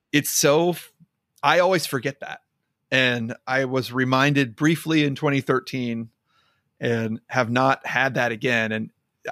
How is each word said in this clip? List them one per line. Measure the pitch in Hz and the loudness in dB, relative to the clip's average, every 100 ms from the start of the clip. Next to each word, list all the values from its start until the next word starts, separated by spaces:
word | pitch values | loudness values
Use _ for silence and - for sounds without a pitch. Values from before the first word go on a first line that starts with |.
| _ | _
it's | 147 139 | 0 0
so, | - 147 147 175 | 2 4 4 2
f-, | 170 - _ _ _ _ _ | -2 -10 _ _ _ _ _
I | 143 165 | 2 4
always | 180 185 - | 4 2 -2
forget | 135 135 131 | -6 -6 -10
that. | - - _ _ _ _ _ | -14 -16 _ _ _ _ _
And | 131 127 120 113 - - | 0 2 0 -6 -10 -4
I | 131 | -2
was | 135 131 117 | 0 -2 -4
reminded | 123 127 131 139 139 131 107 | -2 2 4 4 2 0 0
briefly | 151 160 156 160 | 0 0 0 0
in | 147 | 0
twenty | 131 151 139 | 0 -2 -2
thirteen | 127 131 - 135 120 113 113 _ _ _ _ _ _ _ | 0 -2 -2 -6 -4 -6 -10 _ _ _ _ _ _ _
and | 123 117 113 113 - | -2 -2 -2 -6 -4
have | 127 117 | -2 0
not | 123 135 135 - | 2 2 0 -2
had | 123 135 | -2 0
that | 123 120 | 0 -2
again. | 113 131 117 110 | -2 -2 0 0
And, | 107 110 _ _ _ - | -4 -6 _ _ _ -14